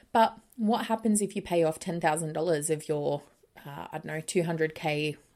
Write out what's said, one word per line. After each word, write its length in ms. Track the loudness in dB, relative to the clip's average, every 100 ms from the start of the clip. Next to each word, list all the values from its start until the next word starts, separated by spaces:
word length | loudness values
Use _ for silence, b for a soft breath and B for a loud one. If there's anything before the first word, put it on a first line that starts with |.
| B
But 260 | 2 2 0 -14 -2
what 300 | 0 0 0
happens 360 | 0 2 2
if 120 | 0
you 80 | -4
pay 220 | 0 2
off 140 | 2 0
ten 220 | -4 0
thousand 340 | 2 2 -2
dollars 340 | -2 0 2 0
of 200 | -2 -2
your, 340 | -2 0 -2 -6 _ _ -20
uh, 220 | -16 -14 -10
I 80 | -10
don't 60 |
know, 160 | -8 -8
two 220 | -2 0
hundred 320 | 0 0 0
K 420 | 0 -2 0 -2 -4 _